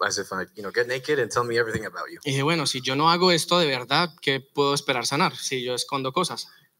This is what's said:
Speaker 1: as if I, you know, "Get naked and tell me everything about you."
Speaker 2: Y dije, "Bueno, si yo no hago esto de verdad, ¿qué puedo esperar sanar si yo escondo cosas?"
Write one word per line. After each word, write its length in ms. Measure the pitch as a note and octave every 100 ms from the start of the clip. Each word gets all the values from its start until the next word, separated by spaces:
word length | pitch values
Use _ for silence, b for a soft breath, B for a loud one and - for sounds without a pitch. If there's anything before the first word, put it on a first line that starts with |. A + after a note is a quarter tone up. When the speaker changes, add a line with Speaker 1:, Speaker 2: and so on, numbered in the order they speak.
| G2+
Speaker 1:
as 140 | G2
if 120 | F#2+
I, 140 | F#2+ F2+ -
you 60 |
know, 100 | G2
"Get 160 | A2 A#2+
naked 320 | C3+ C#3 D3
and 120 | A2
tell 120 | B2
me 140 | A#2+ A#2
everything 280 | A2+ A2 G2+
about 200 | - -
you." 80 | -
Speaker 2:
Y 80 | C#3+
dije, 120 | C3+
"Bueno, 240 | C#3 E3 C3+
si 120 | C3
yo 160 | B2 C3+
no 140 | D#3+
hago 220 | E3+ F#3
esto 260 | E3+ - F3
de 80 | D#3
verdad, 460 | C3 A#2+ D3 F3 -
¿qué 180 | - C3+
puedo 360 | - - C#3 C#3+
esperar 320 | C#3+ B2 A#2+
sanar 280 | C#3+ F3+ C3
si 280 | - C3
yo 100 | B2
escondo 400 | B2 - C#3 C3
cosas?" 340 | D3+ F#3 A#2 - B B